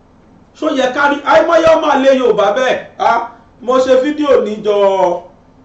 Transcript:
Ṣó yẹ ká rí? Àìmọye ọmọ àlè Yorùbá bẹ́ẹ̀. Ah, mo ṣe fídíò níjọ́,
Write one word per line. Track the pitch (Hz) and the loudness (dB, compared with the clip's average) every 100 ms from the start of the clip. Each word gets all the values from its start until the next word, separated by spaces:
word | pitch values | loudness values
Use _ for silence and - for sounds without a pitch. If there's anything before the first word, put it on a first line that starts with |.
| _ _ _ _ _ - | _ _ _ _ _ -10
Ṣó | 302 262 | -8 -4
yẹ | 254 | -4
ká | 294 285 | -2 -2
rí? | 294 | -2
Àìmọye | 277 311 330 330 320 320 | 0 2 2 2 2 2
ọmọ | 302 | 0
àlè | 262 269 254 | 0 2 2
Yorùbá | 240 208 202 254 | 2 0 0 0
bẹ́ẹ̀. | 254 - - - | -2 -4 -8 -4
Ah, | 214 233 - - _ _ | -2 -2 -4 -14 _ _
mo | 233 254 | -2 0
ṣe | 262 254 | 2 2
fídíò | 294 294 285 - | 0 -2 0 2
níjọ́, | 208 202 208 202 196 190 180 175 - - _ _ | 0 -4 -2 0 0 2 0 -2 -8 -20 _ _